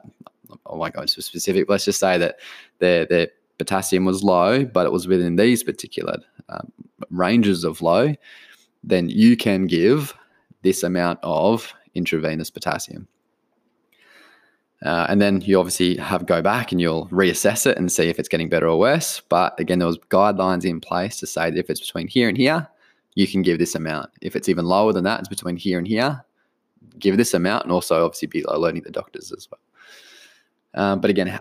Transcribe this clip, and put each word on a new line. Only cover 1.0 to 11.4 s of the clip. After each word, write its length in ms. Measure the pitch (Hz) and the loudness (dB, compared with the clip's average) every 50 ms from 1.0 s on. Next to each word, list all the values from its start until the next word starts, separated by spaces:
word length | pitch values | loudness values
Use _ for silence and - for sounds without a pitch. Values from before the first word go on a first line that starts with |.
into 220 | 71 - - - | -6 -6 -6 -6
specific, 440 | - - - 87 - 101 90 98 - | -10 -12 -10 -6 -4 0 0 0 0
but 80 | - 101 | 0 0
let's 120 | 98 - | 0 0
just 140 | 101 98 - | -2 -2 0
say 180 | 98 95 92 87 | 2 2 2 2
that 220 | 85 80 - - - - - - - _ _ _ | 0 0 -4 -8 -14 -20 -20 -20 -20 _ _ _
their, 260 | 90 90 87 85 80 | 2 4 4 2 2
their 220 | - 87 85 82 - - _ _ _ _ | 2 2 2 2 0 -4 _ _ _ _
potassium 480 | - 82 - 98 95 95 - 95 90 92 | -10 -4 -2 -2 -2 0 0 0 2 2
was 180 | 92 92 95 | 2 0 2
low, 420 | 101 98 90 90 87 101 120 135 139 | 2 4 4 4 4 4 4 2 0
but 200 | 120 - 92 85 | 0 0 0 2
it 80 | 67 | 2
was 140 | - 90 87 | 0 -2 0
within 300 | 90 95 90 87 87 85 | 0 0 0 2 2 2
these 260 | 90 107 123 123 110 | 4 4 4 4 2
particular, 560 | - - - - - - - - - 50 - - - _ _ - - - | 0 -6 -8 -8 -12 -12 -10 -8 -6 -6 -6 -8 -10 _ _ -20 -20 -16
um, 240 | - 50 - - - - - - _ - - - | -14 -14 -14 -14 -18 -20 -20 -20 _ -18 -14 -8
ranges 540 | 87 90 90 92 113 120 107 101 95 85 85 | -4 -2 0 2 4 4 4 4 2 0 -2
of 160 | 80 82 - | -4 -4 -2
low, 340 | 82 82 85 104 127 151 147 - _ - - - - - - _ _ _ _ _ | 0 2 4 4 2 2 0 -4 _ -18 -20 -20 -20 -20 -20 _ _ _ _ _
then 260 | - - 95 90 87 80 | -2 0 0 0 0 0
you 280 | - 107 110 117 120 | 4 6 6 6 6
can 300 | 113 - 113 98 95 95 | 6 2 0 2 2 2
give 460 | 87 85 82 87 110 135 156 143 - - - _ _ _ _ _ _ _ _ | 2 2 4 4 4 4 2 0 -4 -12 -18 _ _ _ _ _ _ _ _
this 200 | - 95 92 - | 0 0 0 0
amount 380 | - 87 90 87 87 87 82 - | -2 -2 0 0 0 0 -2 -4
of 500 | - 85 80 78 | -4 -4 0 2